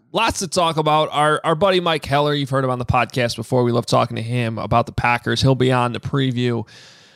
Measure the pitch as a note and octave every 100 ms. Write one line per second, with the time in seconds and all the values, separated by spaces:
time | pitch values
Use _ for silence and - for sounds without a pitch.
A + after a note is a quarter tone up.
0 | _ F3+ A3+ - F3+ F3+ E3 D#3 D3+ D3+
1 | D#3 C#3 D3+ D3+ D3+ D#3 G3 F#3 E3+ D#3+
2 | - C#3+ D3 D3 C3+ C3+ C3 B2 A#2+ B2+
3 | A#2 C3+ A#2+ - A2 B2+ A#2+ A#2 - B2
4 | A#2 A#2 A2+ B2 A#2 A2 G#2 A#2 - -
5 | B2 A#2+ - A#2 C3 C3 B2+ B2+ B2 A2
6 | - C#3 C3 A#2+ B2 A#2 A2+ - - -
7 | -